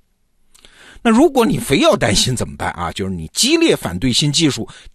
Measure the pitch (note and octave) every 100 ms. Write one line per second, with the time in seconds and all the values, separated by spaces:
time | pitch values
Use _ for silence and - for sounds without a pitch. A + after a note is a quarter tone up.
0 | _ _ _ _ _ _ - _ - -
1 | A#3 A3+ E4 C4+ A3+ D3 - C#3+ D#4+ A#3+
2 | A#2 - - A#2+ G#2 - F2+ - E2+ -
3 | F#2+ F2+ D#2 - B3+ E4 D#4+ D#3+ G#2 -
4 | C3 A2+ D3 C#3 D#3 A#2 G2+ - -